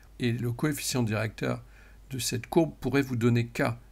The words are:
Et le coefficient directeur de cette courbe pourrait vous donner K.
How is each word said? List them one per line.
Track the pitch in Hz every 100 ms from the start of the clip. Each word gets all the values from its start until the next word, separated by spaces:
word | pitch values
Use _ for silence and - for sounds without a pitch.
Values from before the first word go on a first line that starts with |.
| - -
Et | 120
le | 120 117
coefficient | 117 156 143 - 131
directeur | 113 107 107 - 131 120 - - - - -
de | 127
cette | - 127 -
courbe | 175 156 -
pourrait | 131 139
vous | 135 120
donner | 120 120 117
K. | - 135 117 -